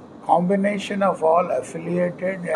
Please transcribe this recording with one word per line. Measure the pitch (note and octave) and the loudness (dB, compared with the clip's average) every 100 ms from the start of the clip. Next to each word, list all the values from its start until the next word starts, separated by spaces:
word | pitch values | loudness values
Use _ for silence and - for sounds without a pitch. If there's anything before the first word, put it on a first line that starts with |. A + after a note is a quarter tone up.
| - - - | -20 -10 0
combination | D#3+ F3+ G3+ G3+ G3+ - G3+ G3 | 2 4 2 0 -2 -4 0 0
of | - D#3+ | 2 4
all | E3+ F3 C3 | 4 2 -2
affiliated | - E3 E3+ F3 F3+ F3 F3+ F#3+ E3+ | -4 -8 -4 0 -2 -2 -6 -4 -2